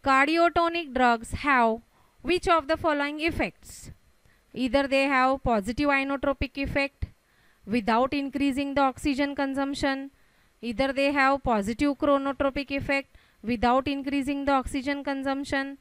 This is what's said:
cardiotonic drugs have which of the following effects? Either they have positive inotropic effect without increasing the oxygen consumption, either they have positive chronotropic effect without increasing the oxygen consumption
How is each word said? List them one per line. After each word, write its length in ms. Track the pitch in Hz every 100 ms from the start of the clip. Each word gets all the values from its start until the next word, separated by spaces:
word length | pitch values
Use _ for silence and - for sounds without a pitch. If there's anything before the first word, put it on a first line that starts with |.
cardiotonic 880 | 269 262 277 330 339 339 339 339 311
drugs 380 | 247 247 233 233
have 500 | - 294 254 226 226 _ _ _ _
which 260 | 254 359 381
of 220 | 330 277
the 80 | 320
following 420 | 330 294 285 302
effects? 720 | 320 - 214 _ - - - - _ _ _ _ _
Either 340 | - 254 269 269
they 180 | 269
have 380 | 277 262 262 269
positive 460 | 254 226 202 240 294
inotropic 720 | 269 269 277 277 269 277 -
effect 480 | 277 285 277 _ - - _ _ _ _
without 480 | - 240 208 226 262
increasing 640 | 285 277 262 277 262 277
the 80 | 277
oxygen 520 | 269 - 302 262 285
consumption, 760 | 285 277 269 277 285 277 269 277 _ _ _ _ _
either 320 | 233 220 269
they 200 | 262 277
have 300 | 285 269 277
positive 540 | 269 220 196 233 285 269
chronotropic 720 | 294 277 277 262 277 277 269
effect 460 | 277 269 277 - - _ _
without 460 | 214 240 240 254 269
increasing 560 | 277 277 277 269 277
the 80 | 277
oxygen 500 | 269 254 285 262 285
consumption 760 | 277 269 269 269 285 277 277 277